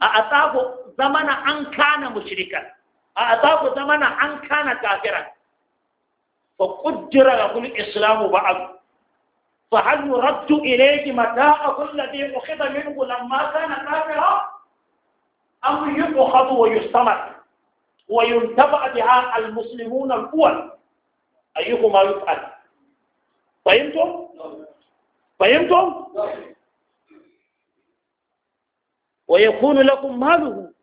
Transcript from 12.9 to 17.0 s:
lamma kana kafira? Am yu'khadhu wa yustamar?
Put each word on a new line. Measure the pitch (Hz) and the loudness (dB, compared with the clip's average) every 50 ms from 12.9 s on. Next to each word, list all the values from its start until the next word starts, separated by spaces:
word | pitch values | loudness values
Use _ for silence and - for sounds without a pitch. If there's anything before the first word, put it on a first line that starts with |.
| 294 277 262 | -6 -6 -4
lamma | 247 240 247 247 247 269 277 302 302 294 | -4 -4 -8 -6 -4 -2 -2 -2 -2 -4
kana | 311 320 320 277 - - | -4 -4 -4 -6 -8 -6
kafira? | 285 302 320 320 311 302 302 320 - - - - - - - _ _ _ _ _ _ _ _ _ _ _ _ _ _ _ _ _ _ _ _ - | -4 -4 -4 -4 -4 -2 0 2 2 2 0 -2 -6 -10 -18 _ _ _ _ _ _ _ _ _ _ _ _ _ _ _ _ _ _ _ _ -4
Am | 269 285 302 311 294 285 | -2 -2 -2 -2 -4 -2
yu'khadhu | 302 339 330 311 - - - 254 254 262 254 262 | -2 -2 -2 2 2 2 4 4 4 4 4 4
wa | 233 226 214 | 4 4 4
yustamar? | 220 214 - - - 240 | 2 0 -2 0 0 2